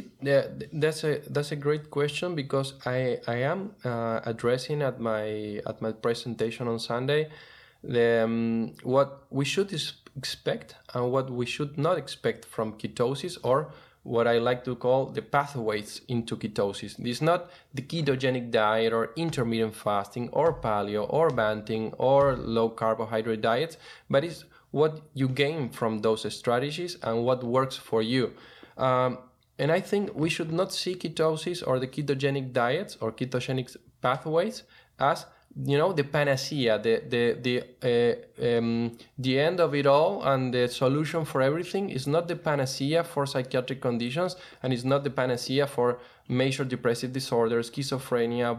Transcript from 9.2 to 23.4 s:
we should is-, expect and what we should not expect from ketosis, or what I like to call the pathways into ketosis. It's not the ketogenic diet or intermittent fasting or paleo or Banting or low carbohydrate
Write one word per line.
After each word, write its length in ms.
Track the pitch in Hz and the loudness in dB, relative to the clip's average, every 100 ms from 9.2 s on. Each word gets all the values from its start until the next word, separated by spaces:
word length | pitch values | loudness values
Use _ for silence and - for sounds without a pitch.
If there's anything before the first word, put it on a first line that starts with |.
| - | -8
we 160 | 135 139 | -2 0
should 280 | - 196 | 0 0
is-, 200 | 156 - - - - | -2 -6 -10 -16 -10
expect 600 | - - - 135 - - - | -8 -6 -4 -4 -6 -20 -10
and 180 | 123 123 | -4 0
what 180 | 131 131 | 0 0
we 140 | 123 123 | -2 -4
should 320 | - 147 139 | -4 -4 -2
not 200 | 151 180 | 0 0
expect 480 | - - 117 110 - | -4 -4 -4 -4 -6
from 280 | - 110 | -4 -4
ketosis, 640 | 104 110 - 123 139 180 - | -4 -8 -2 -2 -2 -6 -4
or 280 | 123 131 151 - - _ | 0 0 0 -10 -20 _
what 240 | - 117 117 | -2 2 4
I 120 | 117 | 4
like 240 | 120 127 127 | 2 0 -2
to 100 | 120 | -2
call 320 | 123 131 135 | 2 2 2
the 140 | - | -4
pathways 800 | - 143 139 131 110 107 104 - - | -2 0 0 -2 -2 -2 -4 -12 -4
into 280 | 123 113 110 | -4 -2 -4
ketosis. 600 | 110 107 101 95 104 - | -4 -2 -2 -2 -10 -8
It's 220 | 117 120 | -6 0
not 300 | 156 175 175 - _ | 2 2 -2 -18 _
the 100 | 131 | -10
ketogenic 640 | - 170 147 131 131 127 120 | -6 -2 0 2 2 0 0
diet 440 | 113 107 110 113 | 4 4 4 4
or 180 | 113 113 - | 2 0 -2
intermittent 600 | 165 151 117 113 110 104 | -2 0 0 2 0 -2
fasting 540 | - 101 101 - 120 | 0 0 -2 -6 -4
or 300 | - 160 156 | 2 2 2
paleo 460 | 117 104 101 104 104 | 0 0 0 -2 0
or 220 | 139 160 | 2 2
Banting 640 | 127 107 107 107 110 110 - | 2 0 0 -2 -4 -4 0
or 360 | 127 139 139 127 | 4 6 6 2
low 340 | 127 113 113 | 0 2 0
carbohydrate 720 | 110 110 110 113 110 113 110 | 2 0 0 0 -2 -2 0